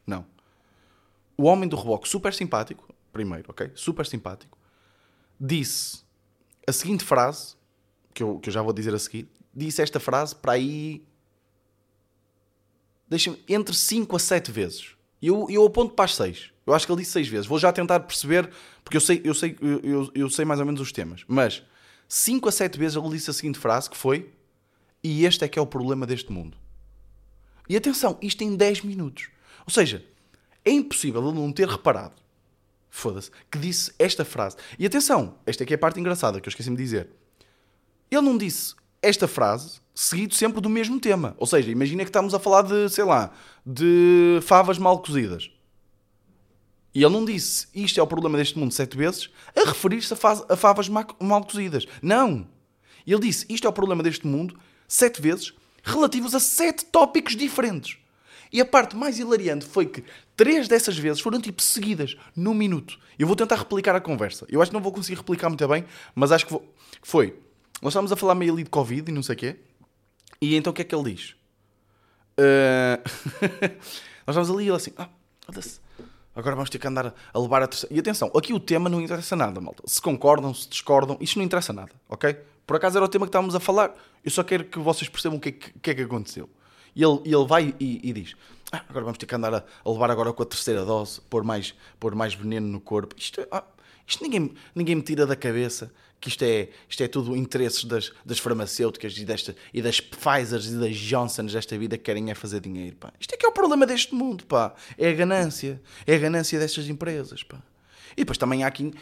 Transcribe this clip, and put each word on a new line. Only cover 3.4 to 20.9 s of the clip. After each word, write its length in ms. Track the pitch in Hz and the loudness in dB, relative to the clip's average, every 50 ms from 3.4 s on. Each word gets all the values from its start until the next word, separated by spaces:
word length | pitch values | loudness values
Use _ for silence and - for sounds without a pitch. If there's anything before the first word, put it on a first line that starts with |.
| - - | -12 -16
ok? 220 | - - 98 - - | -10 -10 -10 -10 -10
Super 300 | - - - 160 175 151 | -8 -8 -6 -6 -6 -6
simpático. 520 | - - 110 - 95 92 - - _ _ _ _ _ _ _ _ _ _ _ _ _ _ _ _ _ _ _ | -8 -8 -10 -10 -10 -14 -14 -18 _ _ _ _ _ _ _ _ _ _ _ _ _ _ _ _ _ _ _
Disse 640 | 139 131 160 160 131 - - - - - - - _ _ _ _ _ _ _ _ _ _ _ _ _ - | -4 -2 -2 -2 -2 -4 -6 -6 -8 -8 -12 -16 _ _ _ _ _ _ _ _ _ _ _ _ _ -4
a 40 | 127 | -4
seguinte 300 | - - 175 208 180 - | -4 -2 -2 -4 -4 0
frase, 520 | - 151 127 123 131 151 - - - - _ _ _ _ _ _ _ _ _ _ _ _ | 2 2 2 2 2 -2 -6 -14 -18 -20 _ _ _ _ _ _ _ _ _ _ _ _
que 80 | - | -6
eu, 180 | 113 107 101 73 | -6 -6 -6 -6
que 100 | - 110 | -8 -6
eu 40 | 95 | -4
já 80 | 110 | -2
vou 120 | 110 110 107 | -2 -2 -2
dizer 200 | 104 107 110 104 | -2 -2 -2 -2
a 60 | 104 | -4
seguir. 300 | - - - 107 127 - _ _ _ _ _ | -4 -8 -10 -12 -14 -14 _ _ _ _ _
Disse 260 | 131 147 156 151 - | -8 -8 -6 -2 -2
esta 180 | 156 147 - 143 | -2 -2 -2 -4
frase 360 | - - 123 139 151 147 - | -4 -2 -2 -2 -2 -4 -8
para 180 | - - - 120 | -6 -2 0 0
aí, 480 | 127 131 139 151 151 151 156 151 - - _ _ _ _ _ _ _ _ _ _ _ _ _ _ _ _ _ _ _ _ _ _ _ _ _ _ _ _ _ _ _ _ _ _ _ _ _ _ _ _ _ | 0 0 -2 -6 -8 -8 -10 -12 -14 -16 _ _ _ _ _ _ _ _ _ _ _ _ _ _ _ _ _ _ _ _ _ _ _ _ _ _ _ _ _ _ _ _ _ _ _ _ _ _ _ _ _
deixa-me, 340 | 160 165 - 180 156 - _ - | -2 0 0 -2 -2 -8 _ -2
entre 260 | 190 214 202 170 170 | 0 0 0 0 -2
cinco 440 | 180 - - 214 226 220 - 180 170 | -2 0 0 0 -2 -2 0 -2 -2
a 20 | |
sete 320 | - - 185 170 170 - | 0 2 2 0 0 -2
vezes. 440 | 107 110 95 85 - - - - - _ _ _ _ _ | -4 -4 -4 -4 -6 -10 -16 -18 -20 _ _ _ _ _
Eu, 260 | 147 160 190 214 208 - | 2 2 2 2 0 0
eu 160 | 196 208 214 | 6 6 6
aponto 280 | 208 - 240 240 233 - | 6 6 2 0 0 2
para 120 | - 196 | 2 2
as 100 | 180 - | 2 2
seis. 360 | - 104 92 85 - - - _ _ _ | 0 -2 -2 -2 -8 -14 -20 _ _ _
Eu 80 | - 143 | 2 2
acho 120 | 160 - | 2 2
que 60 | - | 0
ele 100 | 175 175 | -2 -4
disse 100 | 180 - | -4 -4
seis 160 | - 180 147 113 | -2 -2 -2 -2
vezes. 200 | 110 104 101 104 | -2 -4 -4 -2
Vou 120 | 147 156 | -2 4
já 120 | 165 180 | 4 4
tentar 280 | 175 185 175 165 180 175 | 4 2 0 2 2 0
perceber, 480 | 175 - - - - 143 165 180 175 - - - - - - _ _ | 0 -2 -8 -6 -2 2 2 2 2 0 -8 -18 -20 -20 -20 _ _
porque 140 | - - 156 | -2 0 2
eu 40 | |
sei, 200 | - - 180 170 - | 4 4 2 2 2
eu 100 | 156 151 | 0 -2
sei, 240 | - - 165 - - | 0 -2 -4 -6 -4
eu, 180 | - 147 143 139 | -2 0 0 0
eu, 320 | - 139 143 139 135 139 - | 0 0 0 0 -2 -2 -4
eu 160 | 135 139 131 | -4 -2 -2
sei 160 | - - 156 | 0 -2 0
mais 140 | 156 147 143 | 0 0 0
ou 60 | 143 | 0
menos 140 | 143 147 135 | -2 -2 -4
os 120 | 139 131 | -6 -8